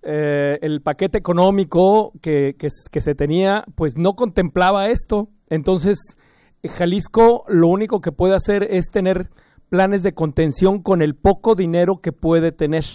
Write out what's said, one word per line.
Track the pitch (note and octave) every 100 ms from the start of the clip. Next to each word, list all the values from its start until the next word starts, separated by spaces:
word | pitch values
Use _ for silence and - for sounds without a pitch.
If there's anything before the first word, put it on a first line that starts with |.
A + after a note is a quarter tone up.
eh, | D3+ D3+ D3+ C#3+ C#3+ D3
el | D#3 D3+
paquete | - C#3+ F#3+ G#3+
económico | - F3 F#3 G3+ F3+ F3 F#3 G#3 G#3+ -
que, | - D3 C#3 C#3
que | D3+
s-, | - -
que | D#3
se | C3+
tenía, | C#3+ D3 E3 F#3+ G#3 -
pues | - D#3 B2+
no | F3 F#3+
contemplaba | A#3+ E3+ E3+ F3 F#3 G3 G3+
esto. | A#3+ - G#3 G#3+ _ _
Entonces, | D#3 D3 F#3 E3+ G#3 - - _ _ _ _
Jalisco | D#3+ - F3 G3 F3 - A3+ A#3+ -
lo | F#3+ E3+
único | F#3+ G#3+ G#3
que | F3
puede | D3 F3+
hacer | F#3+ - G3+
es | G3+ F#3+ -
tener | G#3 F#3 F3+ F3+ _ _ _ _
planes | F3+ F#3+ G3+
de | F#3
contención | - D#3+ C#3+ D#3+ C#3 F#3+ G3
con | F3 F#3
el | D#3
poco | D#3 F#3+ G3 A#3
dinero | G#3 F3 E3+ F3 F#3+
que | -
puede | - E3 E3 E3
tener | D#3+ D3+ D#3+ D3